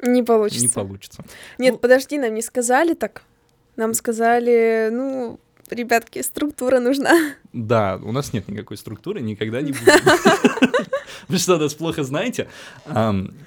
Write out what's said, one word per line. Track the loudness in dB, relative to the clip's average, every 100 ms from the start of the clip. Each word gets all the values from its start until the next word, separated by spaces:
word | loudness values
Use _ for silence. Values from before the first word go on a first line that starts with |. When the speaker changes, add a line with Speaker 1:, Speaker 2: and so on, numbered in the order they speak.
Speaker 1:
Не | 2 2
получится. | 4 2 2 0
Speaker 2:
Не | -2
получится. | -2 -6 -10 -18 -20 -20 -20 -16 0
Speaker 1:
Нет, | 0
Speaker 2:
Ну, | 2
Speaker 1:
подожди, | 4 4 2 -2
нам | -2
не | -2
сказали | -4 -2 2 2 2 0
так. | -6 -10 _ _ _ _ _ -4
Нам | -4
сказали, | -2 -4 0 2 2 4 4 4 2 0
ну, | -2 -4 -6 -8 -12 _ _ -12
ребятки, | -6 0 0 -2 -8
структура | -8 -4 -4 -2 0 2
нужна. | 2 2 4 4 2 -8 _
Speaker 2:
Да, | -6 0 2 2 -2
у | -4
нас | -6 -4
нет | -6 -6
никакой | -10 -12 -14
структуры, | -14 -12 -10 -6
никогда | -6 -6 -4 -4
не | -4
будет. | 0 4 4
<laughs> | 6 4 4 4 2 2 0 0 -4 -8 -10 -16 -4
Вы | -2
что, | 2 2
нас | 0 -4
плохо | -6 -4
знаете? | -4 -4 -4 -6 -8 -10 -20 -18 -8
Ам, | -2 0 -2 -4 -10